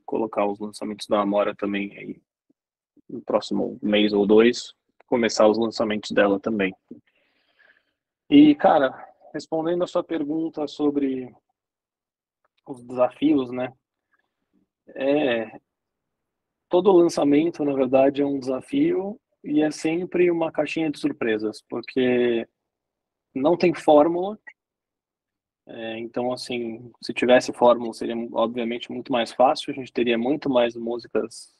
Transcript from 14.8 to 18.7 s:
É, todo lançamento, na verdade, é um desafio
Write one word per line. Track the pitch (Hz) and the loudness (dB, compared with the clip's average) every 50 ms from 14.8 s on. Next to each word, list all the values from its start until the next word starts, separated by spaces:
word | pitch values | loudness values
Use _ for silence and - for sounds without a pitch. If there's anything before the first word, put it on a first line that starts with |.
| _ - | _ -18
É, | - - 131 139 143 147 151 135 120 113 110 110 - - _ _ _ _ _ _ _ _ _ _ _ _ _ _ _ _ _ _ _ _ _ _ | -10 -4 -2 0 0 2 2 0 -2 -2 -4 -8 -12 -20 _ _ _ _ _ _ _ _ _ _ _ _ _ _ _ _ _ _ _ _ _ _
todo | - 180 180 202 | 0 2 4 6
lançamento, | 190 175 170 170 165 - 156 143 143 147 160 170 165 - 151 | 6 6 6 4 2 0 2 2 2 2 2 0 -2 -4 -4
na | 143 139 | -2 0
verdade, | 135 135 123 131 131 135 139 139 135 143 | 0 0 2 4 4 4 4 2 0 -2
é | |
um | 143 143 135 | -2 -2 -4
desafio | 123 131 131 127 - - | -4 -6 -6 -8 -6 -4